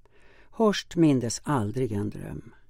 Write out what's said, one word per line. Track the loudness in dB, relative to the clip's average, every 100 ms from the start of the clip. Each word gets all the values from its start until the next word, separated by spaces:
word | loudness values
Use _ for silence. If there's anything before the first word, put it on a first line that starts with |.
| _ -20 -20 -20 -10
Horst | 0 2 2 -2 4
mindes | 4 4 0 -6
aldrig | -2 -2 -2 -2 -2
en | -2 -4
dröm. | -6 -12 -12 -14 -20 -20